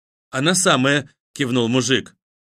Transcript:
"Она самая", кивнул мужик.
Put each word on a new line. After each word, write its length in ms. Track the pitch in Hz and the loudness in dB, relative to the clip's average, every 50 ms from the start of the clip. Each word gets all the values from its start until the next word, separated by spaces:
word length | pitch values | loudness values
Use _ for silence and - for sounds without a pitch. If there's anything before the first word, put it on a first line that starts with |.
| _ _ _ _ _ _ - | _ _ _ _ _ _ -8
"Она 220 | 131 135 165 185 | -4 -2 0 0
самая", 520 | - - 196 156 127 127 139 143 147 - - _ _ _ _ - | 0 2 2 2 2 2 2 0 0 -2 -6 _ _ _ _ -8
кивнул 360 | - 143 123 127 127 117 113 | -6 -4 -2 0 0 0 0
мужик. 480 | 120 131 120 117 135 107 90 - - _ _ _ _ _ _ _ | 0 0 0 0 0 -2 -2 -6 -14 _ _ _ _ _ _ _